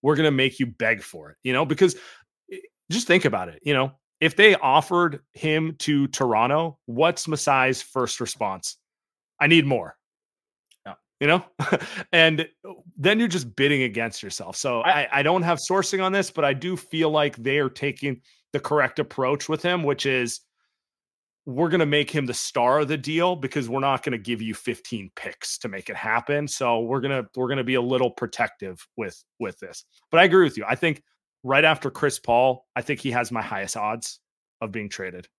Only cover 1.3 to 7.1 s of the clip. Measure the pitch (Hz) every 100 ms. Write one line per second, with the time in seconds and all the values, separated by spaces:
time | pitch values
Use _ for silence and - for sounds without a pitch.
1.3 | - 127 127 151 151 185 - - - _
2.3 | _ _ - - _ _ 185 240 180 156
3.3 | 104 90 82 143 139 135 - _ _ 160
4.3 | - 214 196 139 143 156 175 170 143 _
5.3 | - 156 156 160 143 - 143 139 - 131
6.3 | 110 120 147 165 147 - 120 160